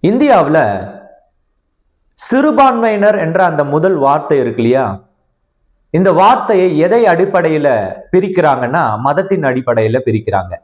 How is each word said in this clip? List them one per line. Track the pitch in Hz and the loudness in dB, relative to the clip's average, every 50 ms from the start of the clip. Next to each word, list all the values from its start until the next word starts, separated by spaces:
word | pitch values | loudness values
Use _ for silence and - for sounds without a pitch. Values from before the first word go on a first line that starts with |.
| - 170 | 0 0
இந்தியாவுல | 208 254 294 294 247 196 160 143 156 160 139 107 101 95 - - - - - - - - _ _ _ _ _ _ _ _ _ _ _ _ _ _ _ _ _ _ _ - | 0 2 2 4 4 4 4 2 2 0 0 0 -2 -6 -8 -12 -16 -20 -20 -20 -20 -20 _ _ _ _ _ _ _ _ _ _ _ _ _ _ _ _ _ _ _ -6
சிறுபான்மையினர் | - - - 262 277 302 262 226 277 262 254 233 226 226 214 208 202 208 214 202 165 | -4 0 0 2 2 2 2 4 2 2 2 0 0 -2 0 2 2 2 2 0 -2
என்ற | 160 165 185 190 175 | -2 0 0 0 0
அந்த | 160 151 147 139 143 | 0 -2 -2 -2 0
முதல் | 151 160 190 190 156 139 | 0 0 0 0 2 2
வார்த்தை | 135 139 156 151 - 160 139 123 | 0 0 0 0 -2 0 0 0
இருக்கு | 120 104 107 | -2 -2 -2
இல்லையா, | 117 117 123 135 131 107 98 101 _ _ _ _ _ _ _ _ _ _ _ _ _ _ _ _ _ _ - 160 | 0 0 2 0 0 -2 -6 -10 _ _ _ _ _ _ _ _ _ _ _ _ _ _ _ _ _ _ -4 0
இந்த | 190 196 175 160 | 0 2 2 4
வார்த்தையை | 185 208 247 254 247 - 220 190 180 185 165 147 160 | 4 4 4 2 0 0 0 2 2 2 2 0 0
எதை | 185 208 240 233 202 | 2 2 2 2 2
அடிப்படையில | 170 170 190 196 196 185 170 160 156 151 147 143 127 110 101 92 - - - - | 2 2 0 0 0 0 0 0 -2 0 0 0 0 0 -2 -4 -8 -12 -14 -2
பிரிக்கிறாங்கன்னா, | - 185 185 202 185 180 165 151 139 123 123 117 127 170 160 117 107 110 123 | 0 0 0 0 -2 0 2 2 0 0 -2 -4 -2 -2 -2 -2 -2 -2 -2
மதத்தின் | 135 147 156 190 190 196 180 156 139 | -2 -2 -2 -2 -2 -2 -2 -2 -2
அடிப்படையில | 127 127 127 131 120 113 110 110 113 127 127 | -2 -2 -2 -2 0 0 0 0 0 -2 -2
பிரிக்கிறாங்க. | - 117 110 107 - - 98 92 90 87 - | -2 -2 -2 -4 -2 -4 -4 -4 -4 -12 -14